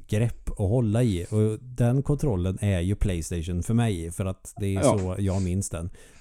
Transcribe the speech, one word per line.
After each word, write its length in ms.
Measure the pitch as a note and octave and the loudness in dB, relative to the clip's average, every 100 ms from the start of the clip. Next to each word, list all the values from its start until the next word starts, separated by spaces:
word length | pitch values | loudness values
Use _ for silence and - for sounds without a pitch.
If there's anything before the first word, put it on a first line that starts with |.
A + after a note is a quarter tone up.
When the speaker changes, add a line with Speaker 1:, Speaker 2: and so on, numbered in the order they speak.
| - | -4
Speaker 1:
grepp 420 | G#2+ A#2 - - | 0 0 -2 -8
att 80 | - | -2
hålla 440 | F#2+ B2+ A2+ A2 | 0 2 2 2
i. 240 | B2 F2 F2 | 2 0 0
Och 280 | G#2+ G#2+ G#2+ | 2 2 0
den 400 | B2 B2 A#2+ C3+ | -6 0 2 2
kontrollen 560 | C3+ C#3+ - F#2 F#2 F#2+ | 2 0 0 0 0 0
är 200 | G2+ F#2 | 2 2
ju 160 | F2+ G#2 | 2 0
PlayStation 680 | G#2 E2+ D#2+ F2 E2 F2 | 0 0 -2 -4 -2 -2
för 120 | F2 | 0
mig, 360 | A2+ A#2 F2+ E2 | 2 2 0 -4
för 140 | - | -4
att 300 | F#2+ F#2+ - - | -4 -6 -10 -6
det 100 | G2 | -2
är 140 | F#2+ | 2
Speaker 2:
Ja. 160 | C3+ G2+ | 4 2
Speaker 1:
så 180 | F#2 F#2 | 0 -2
jag 240 | G2 F#2+ | 0 0
minns 280 | F2+ F#2 G2 | 0 -2 -2
den. 200 | D#2+ F2+ - - - | -6 -8 -12 -20 -8